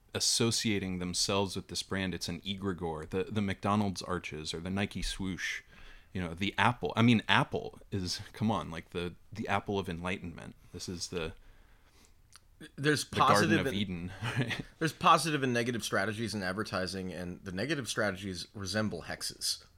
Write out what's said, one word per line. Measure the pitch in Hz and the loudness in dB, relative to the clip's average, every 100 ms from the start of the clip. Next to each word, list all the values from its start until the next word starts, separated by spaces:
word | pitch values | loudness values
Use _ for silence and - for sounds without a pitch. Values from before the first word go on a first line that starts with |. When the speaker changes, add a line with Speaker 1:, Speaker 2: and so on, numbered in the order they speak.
| _ | _
Speaker 1:
associating | - - - 117 - 113 101 95 90 | -2 2 4 4 2 2 0 0 -2
themselves | 90 87 - 101 98 95 | -2 0 2 2 2 -2
with | - | -6
this | 90 | -6
brand. | - 95 95 | -4 -2 -2
It's | 85 - | -2 -6
an | 85 92 | -6 -6
egregore, | 95 98 87 82 78 78 | -4 -4 -2 -4 -4 -4
the, | 95 - | -2 0
the | 107 | 0
McDonald's | 98 95 101 104 101 87 | 0 0 2 2 2 -2
arches | - 87 - 78 78 | -4 -4 -4 -8 -6
or | 82 | -6
the | 92 | -4
Nike | 98 101 95 | -2 -2 -2
swoosh, | - - 95 82 - - - - - - - | -4 -4 -4 -4 -4 -6 -10 -20 -20 -20 -8
you | 92 | -4
know, | 85 85 | -4 -2
the | 98 - | -2 4
Apple. | 110 123 90 110 | 2 2 0 6
I | |
mean, | 120 110 - | 8 8 6
Apple | 107 - - - - - | 4 4 -2 -4 -10 -6
is, | 101 90 - - | -4 -2 -4 -8
come | - 110 | -2 0
on, | 95 80 | 0 -2
like, | 82 - | -8 -8
the, | 90 87 - - | -6 -6 -8 -12
the | - - | -8 -2
apple | 98 - 98 | 0 0 -2
of | 92 | -2
enlightenment. | 85 87 98 85 64 - - - | -4 -4 -4 -6 -10 -14 -16 -16
This | 90 - | -10 -8
is | 87 - | -6 -6
the, | 87 80 - - - - - - - - - - - - - 156 - | -4 -6 -8 -18 -20 -20 -20 -20 -20 -20 -20 -20 -20 -20 -20 -16 -2
Speaker 2:
There's | 143 147 - | 2 2 0
Speaker 1:
the | - | 4
Garden | 139 202 | 8 8
Speaker 2:
positive | 165 - | 6 4
Speaker 1:
of | - | 2
Speaker 2:
and | 98 | 0
Speaker 1:
Eden. | 95 87 90 - 117 127 120 | -2 -4 -6 -6 -2 -2 -2
<laughs> | - - - | -4 -8 -4
Speaker 2:
there's | 160 | -4
positive | - 180 165 156 147 | 4 6 6 4 0
and | 131 | 2
negative | 120 120 117 | 2 0 -2
strategies | - 107 101 104 110 107 | 0 0 0 -2 -4 -2
in | |
advertising, | 92 95 104 95 90 95 92 | -2 -2 -2 -2 -2 -4 -6
and | 82 90 87 | -6 -8 -8
the | 98 | -6
negative | 92 135 147 110 | -2 0 -2 -2
strategies | - 104 92 98 87 - | 0 0 -2 -6 -6 -8
resemble | 104 95 107 107 85 - | -8 -4 0 0 -2 -6
hexes. | 76 - - - - - | -6 -8 -4 -4 -4 -10